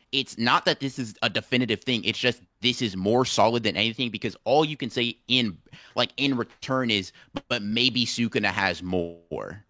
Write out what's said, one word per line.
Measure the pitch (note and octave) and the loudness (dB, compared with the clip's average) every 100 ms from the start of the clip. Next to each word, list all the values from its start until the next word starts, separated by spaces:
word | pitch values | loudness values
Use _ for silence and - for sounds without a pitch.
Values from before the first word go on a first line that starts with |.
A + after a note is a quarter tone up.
| _ | _
it's | C3+ B2+ - | -4 -4 0
not | A#2 E3 | 2 4
that | F3+ D3 | 2 0
this | C#3 C3+ | -2 -4
is | A2+ - | -8 -4
a | A#2+ | -2
definitive | G#2+ - B2 A#2+ G#2 | -2 -2 0 0 -2
thing. | - A#2 | 0 -2
It's | G2+ A2 | 0 0
just | B2 - - _ | 0 -2 -6 _
this | B2 A#2 | -2 0
is | A#2 F#2 | -2 0
more | G2 A#2+ | 2 2
solid | B2+ - G#2+ A#2+ | 2 4 4 4
than | G#2+ F2+ | 0 0
anything | A2+ A2 A#2+ | 0 -2 -4
because | G#2 A2+ - | -4 -8 -6
all | A2+ C#3+ | 0 2
you | D#3+ D3 | 2 -2
can | A#2 | -6
say | B2+ A#2+ - - | -4 -4 -6 -2
in, | B2+ A2+ E2 _ - - - | 0 0 -4 _ -20 -6 -2
like, | A#2+ - | -2 0
in | C#3 B2 | -2 0
return | A2+ - - C3 B2 | -4 -8 -4 0 2
is, | G#2 F#2+ - - - - | 0 -2 -10 -12 -10 -6
"But | A#2+ | -4
maybe | G#2 A#2 B2+ B2 | -2 2 2 2
Sukuna | A2+ - A#2 A#2+ G2+ | 0 0 0 0 0
has | G2 G2 E2 | 2 0 0
more, | F2+ F2+ E2+ E2+ - C2 G1+ G2+ - | -2 -2 -2 -8 -10 -8 -8 -12 -18